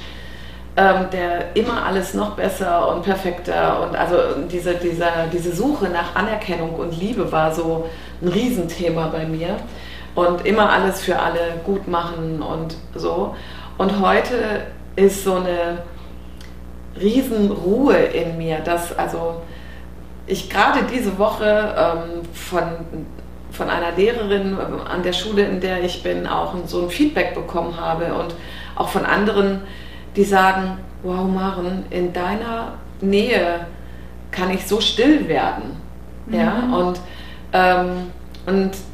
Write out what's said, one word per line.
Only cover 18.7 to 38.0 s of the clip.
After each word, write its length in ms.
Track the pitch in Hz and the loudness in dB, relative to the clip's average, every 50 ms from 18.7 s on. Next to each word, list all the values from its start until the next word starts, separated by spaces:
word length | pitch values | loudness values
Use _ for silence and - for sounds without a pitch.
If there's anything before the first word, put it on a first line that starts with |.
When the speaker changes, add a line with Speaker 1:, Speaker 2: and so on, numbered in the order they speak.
| 170 170 170 - - | 0 0 0 -2 -4
Speaker 1:
also 460 | - 156 170 170 170 170 165 165 165 - - - - - - - - - - - - - - - - - | -2 -2 -2 -2 -2 -4 -4 -4 -6 -10 -12 -14 -14 -14 -14 -14 -14 -14 -14 -14 -14 -14 -14 -14 -12 -6
ich 220 | - 190 - - - | -4 -4 -4 -4 -2
gerade 320 | - 190 220 262 - 262 202 - 240 | 2 4 4 6 6 4 2 0 0
diese 260 | 254 208 196 185 185 | 0 0 0 2 2
Woche, 560 | 208 220 214 - 214 208 208 214 214 208 - | 2 2 2 2 4 4 4 4 4 2 2
ähm, 440 | - 160 170 170 165 165 170 170 170 170 - - | 2 2 2 2 0 -4 -6 -6 -8 -8 -10 -10
von, 300 | - - - 185 175 175 165 165 170 165 - 160 160 151 - - - - - - - - - | -12 -8 -4 -2 0 0 0 -2 -6 -8 -8 -8 -10 -10 -10 -12 -14 -14 -14 -14 -14 -14 -12
von 180 | - - 175 - | -8 -6 -2 -2
einer 240 | 160 170 175 170 170 | 0 0 0 0 2
Lehrerin, 560 | 180 196 226 240 226 214 196 202 196 196 190 190 - | 4 4 4 4 2 0 2 2 2 2 0 -2 -2
ähm, 200 | - - - 151 - | -2 -4 -4 -6 -6
an 160 | - - 180 175 | -4 -2 -2 0
der 100 | 180 175 | 0 0
Schule, 300 | - - 214 208 202 202 | 0 -2 0 4 4 4
in 160 | - 190 185 | 4 2 0
der 220 | 185 185 185 180 175 | 0 0 0 0 0
ich 200 | 180 - - - | -2 -2 -2 -2
bin, 240 | 180 180 180 175 | -2 -2 0 0
auch 280 | - - 170 - - 185 | 0 0 0 0 -2 -4
ein, 120 | 180 170 | -4 -6
so 160 | 170 180 175 175 | -2 -2 0 0
ein 60 | 175 | 0
Feedback 440 | - - 302 302 - 190 175 - - | 2 2 2 4 4 2 0 0 0
bekommen 440 | - - - - 170 165 170 170 165 | -4 -6 -4 -2 -2 -2 -2 -4 -4
habe 340 | 170 165 165 165 170 165 - | -2 0 0 0 0 -2 -2
und 200 | 170 165 170 170 - - - - - - - - | -2 -2 -4 -6 -10 -10 -12 -12 -12 -12 -8 -4
auch 120 | - - - | -4 -2 0
von 160 | - 190 - | 0 0 2
anderen, 580 | - 165 190 208 208 196 202 196 196 196 190 - - - - - - - - - - - | 2 2 4 4 4 4 4 4 4 2 0 -4 -8 -12 -14 -14 -14 -14 -14 -14 -4 4
die 100 | 202 196 | 4 4
sagen, 540 | 196 196 190 185 190 190 190 190 185 185 - - - - - - | 6 6 6 6 6 4 4 0 -2 -4 -6 -10 -12 -12 -8 -4
„Wow, 240 | 180 180 185 185 190 | -2 -2 0 0 2
Maren, 560 | 190 185 190 190 190 185 175 180 190 190 190 - | 2 2 0 0 -2 -2 -2 -2 -2 -4 -4 -4
in 220 | - 180 180 175 175 | -2 -2 -2 0 0
deiner 640 | 185 175 185 208 220 233 233 226 226 226 - - - - - - - | -2 -2 -2 -2 -2 -2 -4 -4 -4 -6 -6 -10 -12 -14 -14 -10 -2
Nähe 680 | 190 196 196 202 226 254 233 196 175 170 170 170 175 170 - - - - - - - - - - - - | 0 4 4 4 4 6 4 4 4 2 0 -2 -4 -8 -12 -14 -16 -16 -16 -16 -16 -16 -16 -16 -14 -10
kann 200 | - 185 180 190 190 | -4 -2 0 0 0
ich 140 | 185 - - | 0 0 0
so 120 | 202 226 | 0 2
still 460 | - - - - 240 294 302 285 - - | 2 2 2 4 6 6 6 6 6 2
werden.“ 480 | 151 131 - - - - - - - - - - - - - - - - - | 2 2 2 0 0 -2 -6 -8 -8 -10 -12 -14 -14 -14 -14 -14 -14 -12 -8
Speaker 2:
Mhm. 80 | - 220 | -2 0
Speaker 1:
Ja, 280 | 220 226 220 220 233 247 247 240 180 | 2 2 4 2 2 2 2 2 4
und, 220 | 180 180 180 175 - - - - - - - - - - - | 2 2 0 -2 -6 -12 -14 -14 -14 -14 -14 -14 -6 0 4
ähm, 580 | 185 185 185 180 185 180 180 180 180 | 6 6 6 6 6 4 2 0 -2